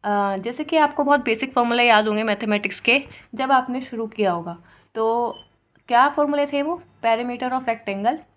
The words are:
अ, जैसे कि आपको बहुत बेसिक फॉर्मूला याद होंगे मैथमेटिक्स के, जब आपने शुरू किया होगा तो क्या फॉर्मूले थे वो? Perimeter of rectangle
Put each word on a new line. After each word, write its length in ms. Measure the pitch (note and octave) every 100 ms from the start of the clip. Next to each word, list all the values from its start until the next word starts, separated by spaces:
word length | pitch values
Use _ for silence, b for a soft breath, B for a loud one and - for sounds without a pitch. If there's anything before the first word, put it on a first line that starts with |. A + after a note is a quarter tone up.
अ, 340 | G#3 G3+ G3+ G3
जैसे 260 | G#3+ B3
कि 140 | D4+ D#4+
आपको 260 | D4 C#4+
बहुत 220 | C#4+ C#4+ A#3+
बेसिक 280 | A3 C4
फॉर्मूला 300 | B3 A#3+ A#3+
याद 240 | A#3+ G#3+ G#3+
होंगे 160 | G#3+
मैथमेटिक्स 560 | A3+ G3+ G#3+ G#3 G#3 -
के, 220 | - C4 C#4 B B A3+
जब 160 | C4
आपने 300 | C4 B3+ B3
शुरू 260 | B3+ A3+ A3
किया 240 | A3 G3
होगा 260 | E3+ F3 E3+ b b b A3
तो 400 | A3+ A#3 A#3+ - _ _ _ _ -
क्या 220 | A#3+ C#4
फॉर्मूले 360 | C#4+ D4 C#4+ C#4+
थे 160 | C#4+
वो? 200 | D4 F4 - _ A3+
Perimeter 440 | A3+ B3 B3 B3+
of 160 | B3+ B3+
rectangle 520 | A3+ - G3 G#3+ D#4 -